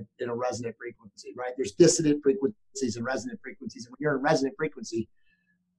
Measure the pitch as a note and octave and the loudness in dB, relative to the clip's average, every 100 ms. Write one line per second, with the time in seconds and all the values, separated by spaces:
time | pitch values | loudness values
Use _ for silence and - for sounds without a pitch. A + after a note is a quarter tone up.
0 | G#2 - B2 A#2 B2 A#2+ A#2 - A#2+ - | -10 -8 -6 -2 -4 -4 -8 -10 -14 -14
1 | - - - - B2 - A#2+ - E3 - | -20 -20 -16 -10 -8 -4 -2 6 6 8
2 | D3+ D3 C#3 C3+ C3+ - _ - C3+ A#3+ | 4 4 4 2 0 -4 _ -4 -4 -2
3 | A#3+ C4 B3 A#3 C4 - - - A#2+ B2+ | -4 -4 -6 -10 -12 -12 -14 -14 -16 -4
4 | D3+ C3+ C#3+ D#3 C3+ - D#3 C3+ A2+ - | -2 0 2 2 0 -2 -6 -6 -8 -6
5 | - _ _ _ _ _ _ | -6 _ _ _ _ _ _